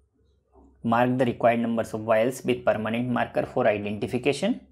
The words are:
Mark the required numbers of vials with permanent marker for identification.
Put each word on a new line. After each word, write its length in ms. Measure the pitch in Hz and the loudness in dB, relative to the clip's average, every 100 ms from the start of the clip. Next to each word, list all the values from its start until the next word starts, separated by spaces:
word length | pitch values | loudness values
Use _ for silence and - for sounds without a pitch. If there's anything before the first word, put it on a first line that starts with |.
| _ _ _ _ _ _ - _ | _ _ _ _ _ _ -20 _
Mark 340 | 117 117 123 127 | 0 2 4 2
the 80 | |
required 360 | 123 - 120 117 | 0 2 2 2
numbers 340 | 117 113 107 | 0 -2 -4
of 60 | 110 | -4
vials 420 | 107 110 120 127 | 2 2 2 0
with 200 | 123 123 | -2 -2
permanent 440 | 117 107 110 117 123 | 0 -2 -2 -2 -2
marker 380 | 120 117 135 - | -2 -2 -2 -4
for 220 | 131 113 | 0 2
identification. 920 | 104 104 107 110 123 143 139 202 - - | 0 -2 -6 -4 -2 0 0 -2 -4 -10